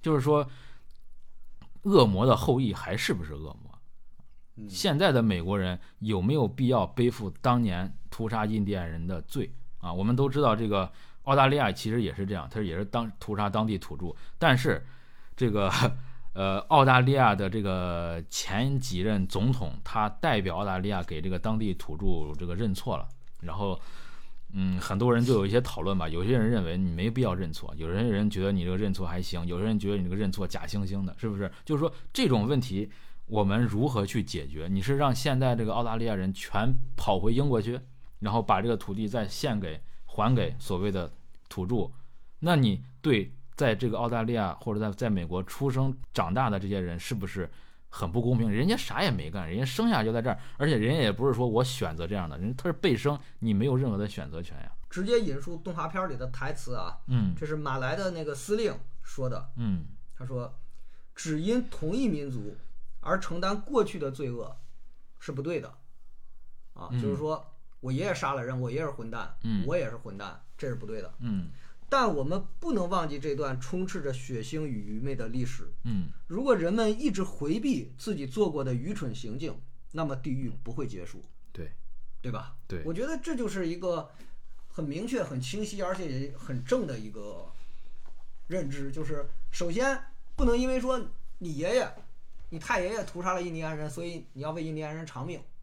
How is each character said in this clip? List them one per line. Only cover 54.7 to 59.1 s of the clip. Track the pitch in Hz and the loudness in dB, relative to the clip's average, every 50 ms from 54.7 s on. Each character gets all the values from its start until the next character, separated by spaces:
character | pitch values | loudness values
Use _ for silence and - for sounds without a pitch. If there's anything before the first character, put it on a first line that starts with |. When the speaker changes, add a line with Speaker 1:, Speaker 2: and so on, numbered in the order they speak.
| - - - - | -6 -6 -6 -6
Speaker 2:
直 | - 175 190 | -4 -4 0
接 | 202 240 233 | 4 4 4
引 | - - 131 143 | 4 2 -2 -2
述 | 139 165 170 160 | -4 -4 -6 -6
动 | - 190 170 | -6 -6 -4
画 | 165 156 160 | -4 -4 -4
片 | 170 185 185 185 | -2 -2 -2 -2
里 | 139 | -4
的 | 127 127 127 | -4 -4 -4
台 | 127 - 131 143 | -4 -2 -2 -2
词 | 156 156 - - 123 | -2 -2 -2 -2 -2
啊， | 113 87 85 - - - - | -2 -2 -2 -4 -4 -2 2
Speaker 1:
嗯。 | 127 120 104 95 87 | 2 4 4 2 2
Speaker 2:
这 | 80 156 | 0 -2
是 | 151 156 | -2 -4
马 | 156 147 139 131 135 | -2 -2 -2 -2 -2
来 | 127 131 156 | -2 -2 -2
的 | 196 196 185 | 0 -2 -2
那 | 175 165 156 | -2 -4 -4
个 | 147 143 | -4 -6
司 | 135 - - 208 | -6 -2 -2 0
令 | 220 233 202 147 - - - - - | 2 2 0 0 -2 -4 -4 -4 -2
说 | - - | -2 -2